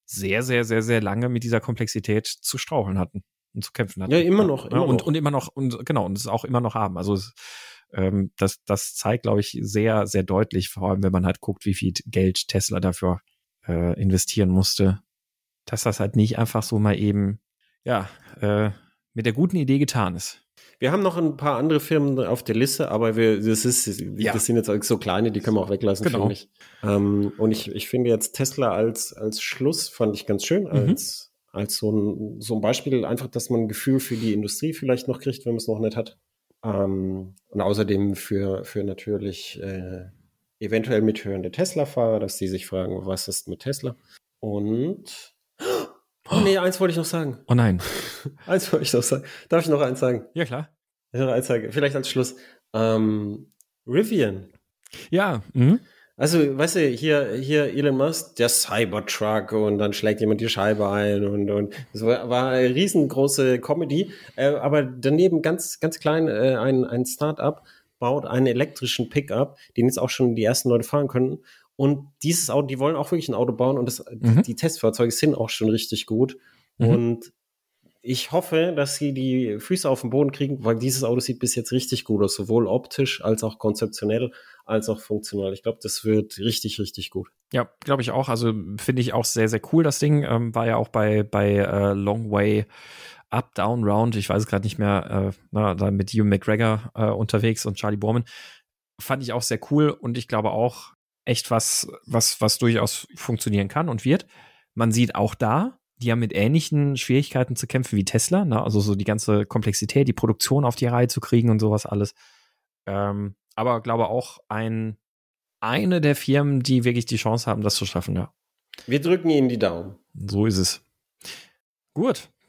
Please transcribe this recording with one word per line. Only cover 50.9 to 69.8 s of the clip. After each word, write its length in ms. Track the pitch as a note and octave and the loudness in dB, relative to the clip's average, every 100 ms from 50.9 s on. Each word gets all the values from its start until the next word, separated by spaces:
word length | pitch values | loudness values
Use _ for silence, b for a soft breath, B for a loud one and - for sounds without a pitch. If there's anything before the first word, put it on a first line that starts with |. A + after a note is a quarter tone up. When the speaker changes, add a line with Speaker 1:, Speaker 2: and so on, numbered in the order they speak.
| _ _ | _ _
Speaker 2:
Ich 60 | A#2+ | -2
noch 80 | C3 | 0
eins 160 | A#2+ B2+ | 0 0
sagen. 240 | A#2+ G#2+ | -2 -2
Vielleicht 240 | B2 C#3+ C3+ | 0 0 0
als 120 | C3 | -2
Schluss. 280 | C3 B2+ - B B _ | -2 -2 -6 B B _
Ähm, 800 | A2 A2+ A2 G#2+ G#2+ G#2 G#2 - _ _ _ | 0 2 2 2 0 -4 -10 -14 _ _ _
Rivian. 640 | - C#3 A3 G#3 A2 F#2+ F#2 _ _ _ - B B | -2 0 2 2 0 -2 -12 _ _ _ -20 B B
Speaker 1:
Ja, 320 | F3 G3+ A#2+ - | 0 0 -2 -2
mhm. 260 | C3 B2+ A#3+ b b b b | 4 6 4 b b b b
Speaker 2:
Also, 400 | D3+ E3+ C#3+ C3+ | 2 4 2 2
weißt 200 | E3 F3+ | 0 2
du, 100 | D3 | 2
hier, 460 | A#2+ D#3 D3 B2 | 2 2 2 2
hier 320 | A2+ C3+ D3+ C#3 | -2 0 2 2
Elon 220 | A2 C#3+ C3 | 2 2 4
Musk, 400 | C#3+ B2+ - - | 2 -2 -6 0
der 120 | A#2 | 2
Cybertruck 1000 | - - G#2 G#2+ G#2 F#2+ - G#2+ A2 G2+ | 2 0 0 0 -2 -4 -2 0 0 0
und 260 | A2 G#2+ G#2 | 0 2 2
dann 140 | G#2 | 0
schlägt 280 | G2 A2 G#2 | 0 0 2
jemand 200 | G#2+ G#2 | 2 2
die 80 | A2+ | 0
Scheibe 400 | G2+ G#2 G#2+ G2+ | 0 2 2 0
ein 360 | G2+ G#2 G2+ | 0 2 0
und, 260 | G2+ G2+ G2+ | 0 -2 0
und 240 | G2+ G2+ B B2+ | 0 -2 B -14
es 100 | G#2+ | -4
war, 240 | A2+ A#2+ A#2+ | 0 0 0
war 200 | B2 C3 | 0 2
eine 220 | B2+ B2+ | 2 2
riesengroße 840 | B2+ G3 E3 C#3 C3 C#3 C#3 C3 B2 | 2 2 2 2 2 2 4 2 2
Comedy. 520 | - D#3 D#3 D3+ G3 B B - | 0 -2 0 -2 -2 B B 0
Äh, 140 | C3+ | 0
aber 320 | D3 C3 D3 | 2 2 2
daneben 580 | C3 B2+ C3+ D3+ F#3 E3 | 0 0 2 4 4 4
ganz, 380 | D#3 F3+ - - | 0 -2 -6 -4
ganz 180 | D#3+ D#3+ | -4 -2
klein, 300 | D3+ D#3+ D#3+ | 0 2 2
äh, 280 | G#2+ C3 B2+ | 2 2 2
ein, 240 | C3 C3 | 2 2
ein 200 | B2+ A#2+ | 0 -2
Start-up 600 | B2+ - D3 D3 C#3+ D3+ b b b - | -4 -2 -4 -2 -2 -4 b b b -4
baut 260 | B2 C#3+ | -2 -2
einen 220 | - B2 C3 | 0 2 2
elektrischen 640 | A#2+ D3 - B2 - A2+ | 2 -2 -4 -4 -4 -2
Pickup, 500 | D3 C#3 A2 C#3+ - b | -2 -2 -2 -2 -6 b
den 100 | - | 2